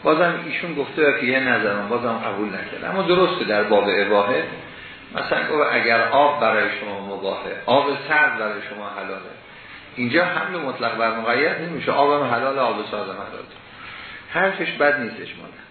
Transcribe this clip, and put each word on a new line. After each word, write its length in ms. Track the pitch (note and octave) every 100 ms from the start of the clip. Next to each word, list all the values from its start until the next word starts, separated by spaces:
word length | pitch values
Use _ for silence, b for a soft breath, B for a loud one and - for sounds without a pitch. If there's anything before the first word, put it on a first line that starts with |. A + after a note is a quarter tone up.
بازم 360 | - D#3 F3 E3+ D#3+
ایشون 280 | - F3 D3
گفته 340 | C3+ - D3
و 100 | C3+
فیه 200 | B2 C3
نظرم، 500 | B2+ A#2 G#2+ G2+ G#2
بازم 240 | A#2 A#2+
قبول 360 | A2+ A2+ G2+ G#2+
نکرد. 360 | F#2 F#2 - F3
اما 160 | F#3+
درسته 440 | E3+ F3+ F#3 - G2+
در 180 | G#2
باب 220 | G#2+ G#2 G2+
اباحه، 560 | F#2+ G2 G#2 G2+ C#3 E3 - B B B B B -
مثلاً 320 | - D3+ -
گفت 260 | D#3 C#3
اگر 280 | A#2+ A2+ A#2
آب 400 | A#2 C#3 C#3+ -
برای 280 | A2+ G#2+ G#2 -
شما 340 | G#2+ G2 G2 F#2+
مباحه، 360 | F#2+ F#2+ F#2+ F#2+ -
آب 320 | C3 C#3+ C3+ C#3+
سرد 320 | D3+ D3 G#2
برای 220 | G#2+ G2+ G2+
شما 200 | G#2 G2+
حلاله، 300 | G2 F#2+ F#2+ F2+ - - B B B B -
اینجا 300 | B2 D3+ F3+
حمل 340 | - G3 F3+
مطلق 380 | C#3 A#2+ A#2+ A2
بر 220 | A2+ A2+
مقید 500 | A2+ B2 D#3 F3+ E3+
نمیشه. 220 | D3+ B2
آب 300 | C3 C#3+ D3
هم 60 | C3
حلال، 320 | A#2+ C3+ C3+
آب 260 | B2 G#2 G#2
سرد 100 | G#2+
هم 140 | G2 G2
حلال. 280 | G2 - - - - B B B B B B
حرفش 380 | E3 F#3+ F#3+ D#3+
بد 280 | - D3 C#3+
نیستش 360 | A2+ G2+ F2+ F2+
مالا. 160 | - - -